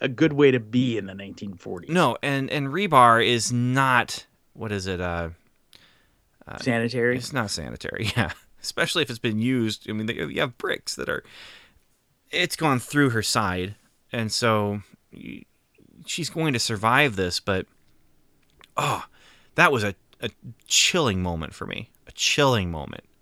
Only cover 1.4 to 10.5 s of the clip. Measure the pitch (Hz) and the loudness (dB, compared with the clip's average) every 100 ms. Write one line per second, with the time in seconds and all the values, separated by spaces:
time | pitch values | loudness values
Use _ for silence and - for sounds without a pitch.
1.4 | 104 90 - 92 - 170 147 - 143 139 | -12 -12 -10 -10 -2 2 2 2 -2 -2
2.4 | 135 147 139 151 202 143 120 113 117 120 | -2 -4 -4 -2 2 8 8 8 6 2
3.4 | 104 120 123 131 135 123 - - - _ | 2 0 2 2 4 2 2 -4 -14 _
4.4 | _ - 110 101 92 90 90 85 82 82 | _ -12 -6 -4 -4 -4 -2 -4 -6 -10
5.4 | _ _ _ - _ _ _ _ _ _ | _ _ _ -20 _ _ _ _ _ _
6.4 | - - - 117 117 120 120 127 120 131 | -16 -8 -2 -2 -2 0 0 -2 -4 -4
7.4 | 104 - 69 58 - - 107 120 101 - | -4 -6 -8 -10 -8 -6 -4 -2 -2 -6
8.4 | _ - - - 165 180 143 117 120 107 | _ -16 -8 -4 -2 -2 -2 -4 -2 0
9.4 | 117 131 113 104 - 107 110 - - - | 0 0 0 -4 -6 -6 -6 -6 -6 -4
10.4 | 147 | -4